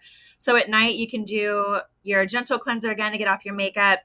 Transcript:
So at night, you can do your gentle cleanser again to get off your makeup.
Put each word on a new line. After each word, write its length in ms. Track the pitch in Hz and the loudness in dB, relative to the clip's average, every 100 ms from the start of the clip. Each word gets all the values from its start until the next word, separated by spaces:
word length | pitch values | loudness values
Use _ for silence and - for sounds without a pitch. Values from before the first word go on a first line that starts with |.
| - - - - | -14 -20 -20 -4
So 180 | - 247 | 2 2
at 140 | 208 | 2
night, 280 | 220 233 220 | 2 2 0
you 100 | 226 | -4
can 160 | 226 | -6
do 560 | 202 214 208 208 202 202 - _ | -4 -4 -2 0 -2 -2 -6 _
your 240 | 196 196 190 | -2 0 2
gentle 320 | 240 247 240 | -2 -2 -2
cleanser 320 | 262 233 226 | -2 -2 -2
again 200 | 214 214 | -2 -4
to 60 | 214 | -2
get 100 | 202 | 0
off 180 | 190 202 | 0 -2
your 100 | 202 | -4
makeup. 460 | 196 208 202 190 | -2 2 4 4